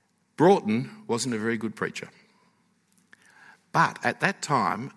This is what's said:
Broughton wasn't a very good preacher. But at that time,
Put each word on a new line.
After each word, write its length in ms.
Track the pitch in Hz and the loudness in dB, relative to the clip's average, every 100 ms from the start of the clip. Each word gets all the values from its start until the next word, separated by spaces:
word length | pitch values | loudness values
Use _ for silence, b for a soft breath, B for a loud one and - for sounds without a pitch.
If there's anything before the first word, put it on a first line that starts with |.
| b _ _ - | b _ _ 2
Broughton 680 | 165 196 104 113 131 - - | 6 6 2 -4 -4 -12 -6
wasn't 300 | 113 127 113 | -4 -2 -4
a 20 | |
very 180 | 110 117 | -4 -4
good 200 | 113 - | -6 -6
preacher. 320 | - - - - b b b b b _ _ _ _ b b b b b b | -6 -6 -16 -20 b b b b b _ _ _ _ b b b b b b
But 260 | 156 160 - | 2 2 2
at 180 | 120 - | -4 0
that 200 | 175 196 | -2 -2
time, 500 | - 139 90 98 131 | -2 0 0 -2 -8